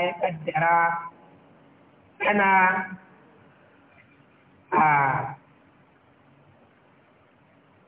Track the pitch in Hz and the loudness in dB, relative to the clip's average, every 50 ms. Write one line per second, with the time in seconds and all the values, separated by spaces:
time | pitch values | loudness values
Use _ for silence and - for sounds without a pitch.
0 | 175 180 180 - - 185 170 160 156 165 - 160 160 170 170 170 170 170 180 - | 0 -2 -4 -4 -4 -4 -6 -6 -8 -6 -4 0 0 2 2 2 2 2 -2 -4
1 | - - - - - - - - - - - _ _ - _ _ _ _ _ _ | -8 -12 -18 -20 -20 -20 -20 -20 -20 -20 -20 _ _ -20 _ _ _ _ _ _
2 | _ _ _ - - 208 208 208 196 190 190 190 185 185 185 190 190 - 185 - | _ _ _ -6 -2 0 0 2 2 4 4 4 4 2 2 0 -4 -8 -12 -18
3 | - - - - - - _ - - - _ _ _ _ _ _ _ _ _ - | -20 -20 -20 -20 -20 -20 _ -20 -20 -20 _ _ _ _ _ _ _ _ _ -20
4 | _ _ _ _ _ _ _ _ _ _ _ _ _ - - - 160 156 147 143 | _ _ _ _ _ _ _ _ _ _ _ _ _ -4 0 2 2 4 4 2
5 | 139 135 131 - - - - - _ _ _ _ _ _ _ _ _ _ _ _ | 2 0 -2 -4 -6 -8 -12 -16 _ _ _ _ _ _ _ _ _ _ _ _
6 | _ _ _ _ _ _ _ _ _ _ _ _ _ _ _ _ _ _ _ _ | _ _ _ _ _ _ _ _ _ _ _ _ _ _ _ _ _ _ _ _
7 | _ _ _ _ _ _ _ _ _ _ _ _ _ _ _ _ _ | _ _ _ _ _ _ _ _ _ _ _ _ _ _ _ _ _